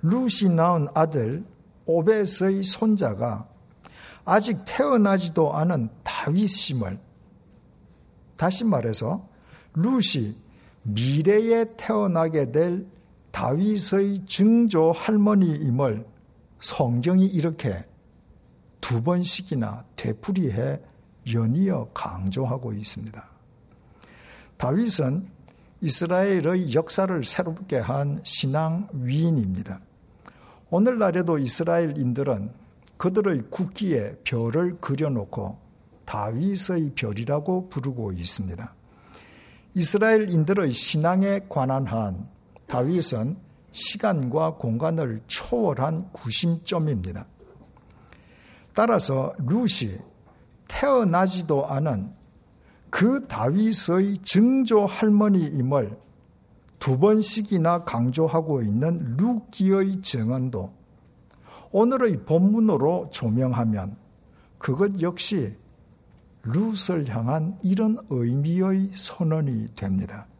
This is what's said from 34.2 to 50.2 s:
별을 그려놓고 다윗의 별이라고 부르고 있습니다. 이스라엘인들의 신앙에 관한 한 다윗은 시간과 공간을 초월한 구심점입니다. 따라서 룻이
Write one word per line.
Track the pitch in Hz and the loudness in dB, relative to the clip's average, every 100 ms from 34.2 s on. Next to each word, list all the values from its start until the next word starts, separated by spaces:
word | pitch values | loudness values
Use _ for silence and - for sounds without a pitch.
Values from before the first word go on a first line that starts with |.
별을 | - 117 117 135 175 175 | -6 -2 -2 0 -2 -4
그려놓고 | - 135 151 123 98 - 98 107 - _ _ - | -6 -2 -2 -2 -4 -8 -8 -10 -20 _ _ -20
다윗의 | - 101 104 117 185 190 190 175 151 | -10 -6 -4 -2 -2 -2 -4 -2 -2
별이라고 | 139 117 101 117 147 147 185 185 | -4 -6 -4 -2 -4 -2 -4 -4
부르고 | - 135 123 110 | -6 -6 -6 -6
있습니다. | 90 85 - 95 85 117 - _ - - - - - - - - | -6 -6 -6 -6 -8 -12 -16 _ -20 -20 -20 -20 -20 -20 -20 -8
이스라엘인들의 | 185 165 202 220 220 214 170 156 202 165 | -2 0 4 6 4 4 2 2 2 2
신앙에 | 117 - 151 165 185 196 196 190 | 0 0 2 2 2 2 0 -2
관한 | - 131 135 135 | -2 0 0 -2
한 | 113 104 92 101 - _ - - | -2 -2 -6 -10 -18 _ -20 -6
다윗은 | 127 131 180 - 120 117 190 - - _ | -2 0 0 0 -2 -4 -6 -12 -20 _
시간과 | - - 208 220 170 127 135 160 | 0 0 2 0 0 0 0 -2
공간을 | 156 120 113 156 165 135 110 - | -2 -4 -2 -2 -2 -2 -6 -6
초월한 | - - 240 208 123 143 160 185 | -8 -2 0 0 0 -2 -2 -8
구심점입니다. | - 113 107 170 165 - 180 156 120 90 90 - - - - - - - - - - - - - - - | -10 -6 -2 0 -2 -2 -2 0 -2 -4 -8 -14 -20 -20 -20 -20 -20 -20 -20 -20 -20 -20 -20 -20 -20 -8
따라서 | - 226 214 - 135 131 - | 0 2 2 0 -2 -2 -4
룻이 | 127 202 240 - 110 95 - - | -2 0 0 0 -4 -8 -16 -20